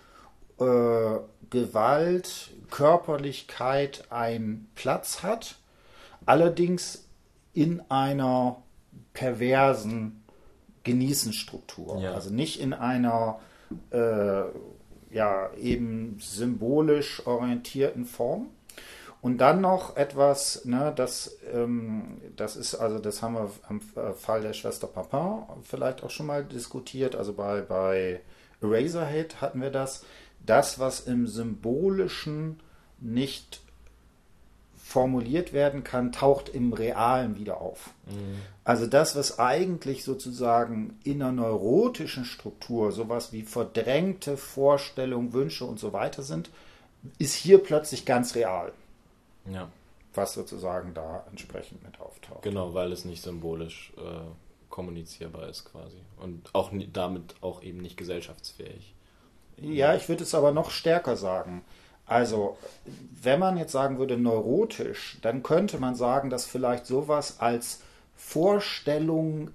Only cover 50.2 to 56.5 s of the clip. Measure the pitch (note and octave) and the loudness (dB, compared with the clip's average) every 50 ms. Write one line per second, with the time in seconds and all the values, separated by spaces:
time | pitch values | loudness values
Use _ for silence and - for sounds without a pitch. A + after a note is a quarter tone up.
50.2 | G2 - - G2+ F#2 - G2+ F#2 F2+ F2+ F2+ F2+ F2 F2 E2 D#2+ D#2 D#2+ E2+ F#2 | -4 -2 -4 -6 -10 -10 -10 -8 -6 -4 -4 -4 -6 -8 -10 -10 -10 -10 -10 -12
51.2 | - - G2 - - - - - - - - - - - - - - - - - | -12 -14 -16 -18 -16 -14 -12 -14 -14 -14 -16 -20 -20 -20 -20 -18 -18 -18 -20 -20
52.2 | - - - - - G#2 G2 G2 F2+ F2 E2+ F#2 F2+ F2+ F2+ F2 - F2+ E2+ E2+ | -20 -20 -14 -10 -8 -6 -4 -4 -4 -4 -2 -4 -4 -4 -4 -8 -10 -12 -12 -12
53.2 | - D#2+ E2+ E2+ E2 E2 E2 D#2+ E2 E2 - - - - - - F2+ F2+ E2+ E2 | -12 -12 -10 -8 -8 -8 -8 -8 -8 -12 -14 -16 -18 -20 -18 -16 -14 -12 -12 -12
54.2 | E2 E2 E2 E2 - - - _ _ - - G2 F#2 F2+ F2 E2+ E2 - - - | -14 -14 -16 -20 -20 -20 -20 _ _ -16 -14 -12 -10 -10 -10 -12 -12 -14 -14 -14
55.2 | E2 E2 D#2+ D#2+ D#2+ - - - - - - D#2+ D#2+ E2 F2+ F#2 - - - - | -14 -14 -14 -14 -14 -14 -14 -16 -16 -18 -18 -18 -18 -18 -20 -20 -20 -20 -18 -14
56.2 | - F2+ F2 E2+ - - | -12 -12 -12 -14 -8 -2